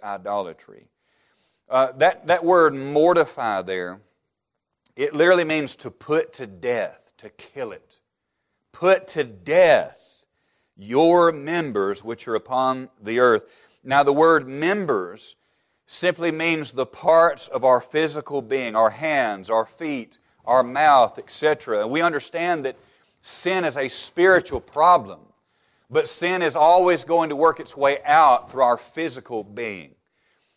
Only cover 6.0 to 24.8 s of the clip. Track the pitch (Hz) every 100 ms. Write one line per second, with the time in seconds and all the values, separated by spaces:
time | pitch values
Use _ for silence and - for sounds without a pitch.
6 | - 156 156 - 117 92 123 120 92 -
7 | _ _ 107 - - 139 117 92 _ _
8 | _ _ _ _ _ _ _ - 175 185
9 | - 160 127 98 90 170 175 123 78 -
10 | _ _ _ _ _ _ _ _ 101 127
11 | 165 175 170 156 143 170 151 104 98 101
12 | 110 117 - 107 - 127 131 131 131 _
13 | 107 117 123 107 - _ _ _ 131 139
14 | 143 143 165 156 127 135 165 208 170 110
15 | 90 104 - _ _ _ _ _ _ -
16 | 175 165 170 156 165 160 139 127 127 -
17 | 143 165 170 143 - 131 127 123 - 156
18 | 156 147 143 143 110 135 120 107 113 110
19 | 156 147 117 98 95 113 113 - 160 135
20 | 110 _ _ _ - 127 123 135 151 135
21 | 110 - - - 151 151 - 107 107 147
22 | 170 147 - 165 175 165 131 127 _ _
23 | _ _ - - 175 185 165 135 127 -
24 | - - 185 180 - 127 - 143